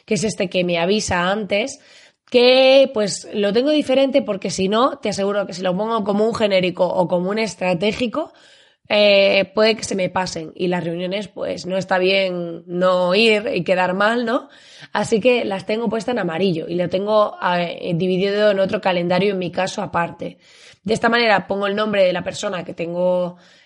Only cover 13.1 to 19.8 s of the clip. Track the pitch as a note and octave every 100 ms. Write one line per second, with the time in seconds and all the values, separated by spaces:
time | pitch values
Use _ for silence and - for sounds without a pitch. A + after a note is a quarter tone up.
13.1 | G3 A3+ G#3 G#3 F#3 D#3+ F3+ F#3 F#3 G#3
14.1 | A#3+ A3+ C4+ - - - - - G#3 G#3
15.1 | A3 B3+ A#3+ A3 F#3+ F#3 A3 A#3 A3+ -
16.1 | A#3+ F3 D#3+ G3 E3 D#3 F3 F3 F#3 G3+
17.1 | G#3+ G#3 - F#3 F3 E3+ - F#3 E3+ F#3
18.1 | F#3 G3 G3+ G#3+ G3 F#3+ G#3 F#3+ F3+ F3
19.1 | F3+ G3+ F#3+ F3+ G#3 F#3+ -